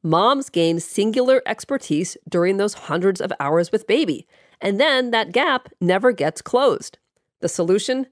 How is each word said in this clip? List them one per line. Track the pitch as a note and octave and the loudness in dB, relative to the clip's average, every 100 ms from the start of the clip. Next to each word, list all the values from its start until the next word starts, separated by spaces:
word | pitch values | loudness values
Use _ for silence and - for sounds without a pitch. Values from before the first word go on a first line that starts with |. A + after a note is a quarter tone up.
moms | E3 D#3+ G#3+ C#4 C#4 | 0 2 2 2 -2
gain | F3 E3 E3+ | 0 0 0
singular | - - G#3 A3+ B3 C4 | -4 -2 0 0 2 2
expertise | - G#3+ - F#3 - D3 F3+ - - | 0 -8 -6 -8 -2 -4 -4 -10 -6
during | F3 F3 G3 | -2 0 0
those | G3+ | -2
hundreds | - - D#3+ F#3 F#3 | -4 -6 -2 0 0
of | - - | -6 -4
hours | C#3 E3 E3+ | 0 0 2
with | G#3+ - | -2 0
baby. | A#3+ C4+ C3+ - _ _ _ | 0 0 -4 -8 _ _ _
And | G3+ G3+ | -4 0
then | D4+ C4 B3+ | 2 2 0
that | A3+ G#3+ | -2 0
gap | A3 D#4+ C4 - _ | 0 0 -2 -4 _
never | F3 F#3 B3 | 0 4 2
gets | A3 - - | 2 -2 -4
closed. | - B3 C4+ D#3 - _ _ _ _ _ | -2 2 2 0 -8 _ _ _ _ _
The | E3+ | -6
solution? | - E3+ G3 - B3+ C4 | -2 0 0 0 -4 -4